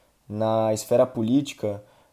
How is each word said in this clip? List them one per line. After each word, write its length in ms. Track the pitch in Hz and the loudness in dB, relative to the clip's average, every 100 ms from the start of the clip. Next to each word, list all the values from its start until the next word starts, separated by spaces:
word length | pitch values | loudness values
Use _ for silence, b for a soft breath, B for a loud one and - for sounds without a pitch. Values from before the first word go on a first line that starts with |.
| b b - | b b -10
Na 440 | 104 110 110 110 | -4 0 2 0
esfera 340 | 110 - 120 - | -2 0 2 2
política, 760 | 120 110 135 143 - 104 101 - b b | 0 2 2 0 -6 -6 -6 -12 b b